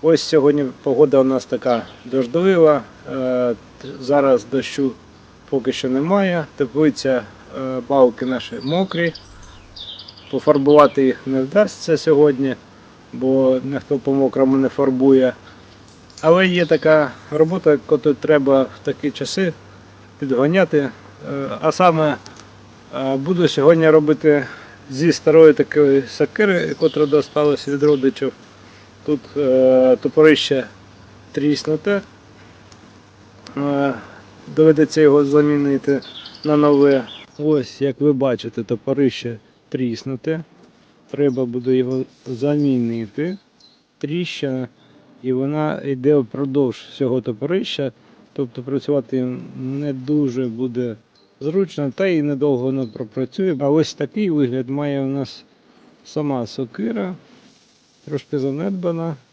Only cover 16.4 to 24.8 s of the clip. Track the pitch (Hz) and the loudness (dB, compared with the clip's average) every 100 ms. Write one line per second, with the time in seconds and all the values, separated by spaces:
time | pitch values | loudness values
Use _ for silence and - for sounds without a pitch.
16.4 | 185 175 160 160 156 156 143 - - 151 | 4 2 2 2 4 4 2 -6 -8 0
17.4 | 160 180 170 147 - 151 151 139 - 151 | 0 2 2 0 0 0 0 -2 2 2
18.4 | 135 135 127 - - 127 147 - 135 - | 4 2 0 -6 -10 -6 -8 -6 -8 -2
19.4 | 185 156 - - - - - - 139 123 | -4 -4 -18 -20 -20 -20 -20 -12 -4 0
20.4 | 143 185 175 151 135 - - - 151 143 | 2 2 2 0 -2 -8 -20 -18 -12 -10
21.4 | 135 110 156 - 180 160 151 139 - - | -8 -4 -4 2 2 4 0 -2 -12 -20
22.4 | - - - - - 135 135 135 139 180 | -20 -20 -20 -20 -14 -6 -4 -4 -2 0
23.4 | 165 - 143 165 160 156 151 151 156 147 | 0 4 4 6 6 4 4 0 2 2
24.4 | 127 - - - | -2 -14 -20 -20